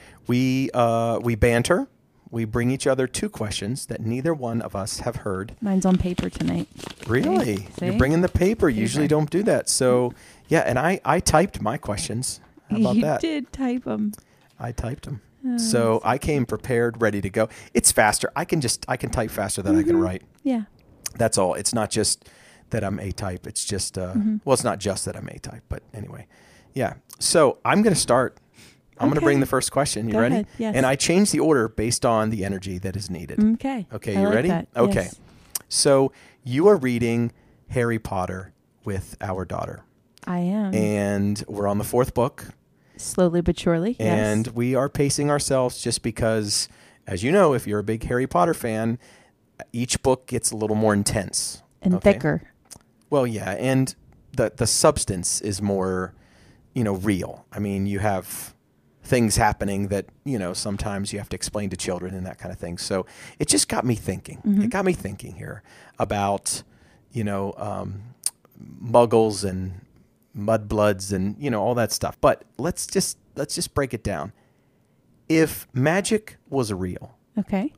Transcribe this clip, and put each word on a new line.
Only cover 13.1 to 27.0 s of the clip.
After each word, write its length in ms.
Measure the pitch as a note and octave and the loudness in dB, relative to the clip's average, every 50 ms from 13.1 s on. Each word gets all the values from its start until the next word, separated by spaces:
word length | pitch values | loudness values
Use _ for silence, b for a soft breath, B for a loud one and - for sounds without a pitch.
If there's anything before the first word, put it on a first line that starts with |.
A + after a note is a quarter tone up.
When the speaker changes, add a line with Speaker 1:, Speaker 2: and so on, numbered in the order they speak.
| D3 - | 0 0
Speaker 2:
did 320 | - E4 D#4 D4 B3+ - - | 0 -2 -2 -4 -6 -8 -6
type 340 | - C4+ B3 B3 B3+ - | -4 -2 -2 -2 -4 -4
'em. 260 | B3+ A3 G#3 G#3+ G#3 G#3 - b b b b b b _ _ | -4 -4 -2 -2 -4 -4 -6 b b b b b b _ _
Speaker 1:
I 140 | A#2+ A#2+ A#2 | -10 -8 -8
typed 340 | - - A2+ C3+ - - | -6 -6 -6 -8 -8 -10
'em. 140 | - - G#2 - _ _ _ C#4 | -12 -12 -12 -14 _ _ _ -6
Speaker 2:
Oh, 120 | B3+ A#3+ A#3+ | -4 -2 -2
Speaker 1:
So 360 | A#3 A3+ A#2 A#2+ A#2 A2+ A2 | 0 2 2 4 4 4 4
Speaker 2:
that's 100 | A2 - | 2 2
Speaker 1:
I 120 | G2+ B2 B2+ | 2 0 0
came 280 | - - D3+ C#3+ A#2+ | 0 0 2 2 0
prepared, 560 | - - G2+ - - B2 A#2 A#2+ A#2+ A#2 A#2 A2+ | 0 -2 -6 -4 -2 0 2 2 0 0 2 0
ready 180 | G#2+ G2+ G2+ | 2 2 0
to 80 | G2 G2 | -4 -2
go. 220 | F#2 A2+ A2 - B B B B B | 0 0 0 0 B B B B B
It's 180 | A#2 - - - | 2 2 4 6
faster. 380 | - A2 G#2+ G#2+ - - - - | 6 6 6 4 2 -2 -2 -2
I 120 | C#3 E3+ | -2 0
can 160 | - G3 E3 C3+ | 0 0 0 0
just, 240 | A2+ - - - - | 0 -2 -4 -4 -6
I 80 | B2+ | -4
can 140 | - - A#2 | -4 -4 -2
type 200 | - B2 A2 - | -2 -2 -2 -2
faster 300 | - - G2+ G#2 - - | -2 -4 -4 -4 -4 -4
than 160 | F#2+ G2 G#2 | 0 2 2
I 60 | G#2+ G#2 | 4 4
can 100 | E4+ E4+ | 4 2
Speaker 2:
Mm-hmm. 40 | E4 E4 | 2 2
Speaker 1:
write. 200 | D#4+ F#2 - - _ _ _ _ | 0 -4 -6 -10 _ _ _ _
Speaker 2:
Yeah. 200 | C#4 B3+ A3+ G#3 - _ _ _ _ - _ - - - - | -2 -2 -2 -2 -6 _ _ _ _ -20 _ -16 -14 -2 0
Speaker 1:
That's 180 | - A3+ - | 0 2 2
all. 160 | - F#2+ F2+ - | 2 0 0 0
It's 220 | - G2+ - - | -2 -4 -2 0
not 160 | A#2 G#2+ G2 | 0 -2 0
just 360 | - A2 G#2 - - - b b b b b b b b b _ | 0 0 0 0 0 -4 b b b b b b b b b _
that 120 | - A2+ G2+ | -4 -4 -2
I'm 160 | F#2+ G2+ - | -4 -4 -6
A-type. 480 | - G2 F2+ - G#2 F#2+ F#2 F#2 - | -6 -8 -8 -6 -6 -6 -8 -8 -12
It's 160 | - - - - | -10 -8 -8 -6
just, 320 | - G2+ F#2+ - - - F#2+ | -4 -4 -4 -6 -6 -6 -6
uh, 160 | F#2 F2+ G2 | -8 -4 -2
Speaker 2:
Mm-hmm. 220 | A3 G3+ A3 G#3+ G#3+ - | -2 0 0 -2 -2 2
Speaker 1:
well, 80 | C#3 C3 | 2 2
it's 100 | A2+ - | 2 2
not 140 | A#2 F#2 G2+ | -2 -2 -2
just 260 | G2 G#2 F#2 F#2 - | -4 -4 -4 -4 -6
that 120 | - - | -8 -8
I'm 120 | - - - | -10 -12 -12
A-type, 360 | - - - A2+ - A#2+ - _ | -14 -14 -14 -16 -16 -16 -12 _
but 140 | - - - _ - | -12 -12 -12 _ -14
anyway. 340 | G#2+ G2+ - - - - b b b b b b b b b _ | -14 -14 -14 -14 -18 -18 b b b b b b b b b _
Yeah. 220 | B2+ A#2+ - - - | -4 -4 -4 -4 -8